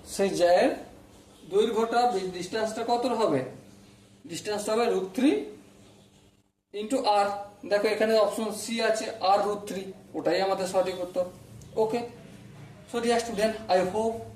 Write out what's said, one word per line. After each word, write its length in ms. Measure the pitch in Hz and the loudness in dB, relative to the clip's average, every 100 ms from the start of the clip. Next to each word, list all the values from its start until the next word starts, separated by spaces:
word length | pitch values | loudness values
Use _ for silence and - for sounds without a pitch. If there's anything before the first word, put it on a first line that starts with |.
| - | -14
সেই 240 | - 196 | -2 0
জ্যায়ের 400 | 160 175 180 254 - - - - - - - 156 | 4 6 6 4 0 -10 -20 -20 -20 -20 -20 -2
দৈর্ঘ্যটা, 720 | 190 233 214 226 240 247 190 185 | 2 2 2 0 2 2 2 -4
ডিসটেন্সটা 500 | 175 175 220 220 233 226 | -8 -6 -4 -4 -4 -2
কত 180 | 240 254 | 0 0
হবে? 340 | 226 208 139 - - - - - - - - - | 0 2 0 -2 -12 -20 -20 -20 -20 -20 -20 -14
ডিসটেন্স 420 | 165 208 202 220 | -10 -6 -6 -2
হবে 160 | 220 233 | 0 2
রুট 300 | 190 185 - | 0 -2 2
থ্রি 300 | 269 427 - - - - - - - _ _ _ _ _ _ | 2 2 -4 -14 -20 -20 -20 -20 -20 _ _ _ _ _ _
into 240 | 202 214 262 | -10 -2 0
R। 280 | 208 208 202 202 - - 175 | 4 4 2 -2 -10 -14 0
দেখো 180 | 202 214 | 2 2
এখানে 320 | 208 220 220 | 2 4 4
অপশন 320 | 208 - 214 | 4 0 -4
সি 300 | 202 - 226 | -6 -6 -2
আছে, 240 | 226 220 233 - | 0 0 -2 -2
আর 260 | 185 202 208 | 2 4 2
রুট 120 | 208 | -4
থ্রি, 340 | - 185 190 - - | -6 -10 -10 -14 -12
ওটাই 280 | 160 151 175 | -4 0 2
আমাদের 260 | 190 190 180 | 2 0 0
সঠিক 340 | 190 180 180 | 0 0 -2
উত্তর। 240 | 175 185 180 - - - - - | -4 -4 -4 -6 -20 -20 -10 -2
ওকে, 340 | 220 233 240 - - - - - - - - | 0 0 -6 -14 -20 -20 -20 -20 -20 -20 -8
so 60 | 233 | -4
dear 180 | 233 233 | 0 0
student, 560 | - 190 220 214 - | 0 -2 -2 -2 2
I 220 | 185 185 214 | 2 2 0
hope 160 | 226 226 - | -2 -4 -12